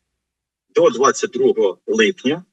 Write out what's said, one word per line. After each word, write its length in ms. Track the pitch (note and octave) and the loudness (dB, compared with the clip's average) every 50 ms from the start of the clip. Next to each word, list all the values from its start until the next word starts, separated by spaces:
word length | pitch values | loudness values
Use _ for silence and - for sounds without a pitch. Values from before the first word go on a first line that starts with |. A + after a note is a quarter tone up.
| _ _ _ _ _ _ _ _ _ _ _ _ _ _ - | _ _ _ _ _ _ _ _ _ _ _ _ _ _ 0
до 160 | - E3+ D#3 | 2 2 2
двадцять 400 | - A#2 - - - - B2+ A2 | 2 2 0 0 0 -2 -4 -6
другого 480 | - A#2+ C3 B2 - A2 G#2+ F#2+ F2+ - - | -4 0 0 0 2 2 0 -2 -2 -6 -6
липня 580 | - G#3 A3 G#3+ G2+ F#2+ - - B2+ D#3 F3 F3+ _ | -4 -2 0 0 0 -2 -4 -4 -4 -4 -6 -8 _